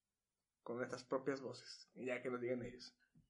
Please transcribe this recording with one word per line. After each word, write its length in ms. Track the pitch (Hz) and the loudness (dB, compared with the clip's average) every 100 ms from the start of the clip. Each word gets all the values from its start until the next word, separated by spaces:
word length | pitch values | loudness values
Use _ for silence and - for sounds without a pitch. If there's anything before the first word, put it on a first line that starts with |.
| _ _ _ _ _ _ | _ _ _ _ _ _
con 140 | - 120 | -4 0
nuestras 240 | 123 123 | 0 -2
propias 360 | - 131 143 135 | 2 2 4 2
voces, 500 | 127 - - - - | 0 -6 -10 -14 -14
y 120 | - 123 | -4 0
ya 160 | 123 | 0
que 80 | 131 | 2
nos 100 | 123 | 2
digan 220 | 120 123 | 2 2
ellos. 340 | 120 - - - _ - | 0 -6 -12 -16 _ -20